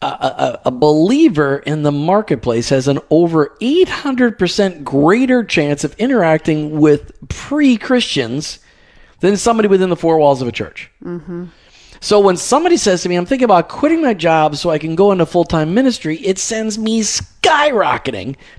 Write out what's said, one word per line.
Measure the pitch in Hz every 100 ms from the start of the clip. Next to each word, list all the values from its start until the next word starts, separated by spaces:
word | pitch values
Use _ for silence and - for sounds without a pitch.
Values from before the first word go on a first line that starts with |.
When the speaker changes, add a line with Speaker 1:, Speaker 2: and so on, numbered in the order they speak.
Speaker 1:
a, | -
a, | - 131 - 135 - -
a |
believer | 127 151 156 175 277 320 156 143 139 -
in | 151
the | 147
marketplace | 147 160 202 214 139 123 117 120
has | 135 131
an | 139 -
over | 156 170 160 - -
eight | 233 330 370
hundred | - 285 254 247 214
percent | 180 - 196 170 139
greater | 135 151 220 262 254
chance | 220 - 147 143
of | 151 -
interacting | 240 254 170 156 - 156 151 151
with | 151 143 - - -
pre-Christians | - - 294 285 233 - 254 233 - 117 131 151 - _ _ _ _ - _
than | 180 202
somebody | 233 226 214
within | 190 185
the | 170
four | 165 160
walls | 147 139
of | 123
a |
church. | 107 82 - - _
Speaker 2:
Mm-hmm. | 175 175 160 175 175 - _ _ - -
Speaker 1:
So | - 208
when | 202 180
somebody | - 262 349 339
says | 214 180 180
to |
me, | 175
"I'm | 175
thinking | 269 240
about | 180 165
quitting | - 294 330
my | 302
job | 202 170 160 151 147
so | 175
I | 156
can | 156 165
go | 202
into | 190 165
full-time | 175 170 165 156
ministry," | 196 262 226 160 160
it | - 190
sends | - 220 220 208
me | 220 226
skyrocketing, | 202 - - _ 370 311 294 247 160 - - 107 98 139 -